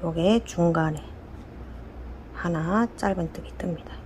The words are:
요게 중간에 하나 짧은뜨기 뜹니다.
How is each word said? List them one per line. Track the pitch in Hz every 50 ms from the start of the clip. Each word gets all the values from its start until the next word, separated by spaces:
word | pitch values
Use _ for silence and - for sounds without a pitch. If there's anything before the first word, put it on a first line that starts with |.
| 175
요게 | 170 160 165 165 190 220 233 226
중간에 | - - 175 170 170 165 165 160 156 156 156 - - - - - - - - - - - - - - - - - - - - - - - - - - -
하나 | - - 175 170 156 160 165 190 220 233 233 -
짧은뜨기 | - - 202 190 180 170 160 - - - - -
뜹니다. | - - 180 165 156 - - - - -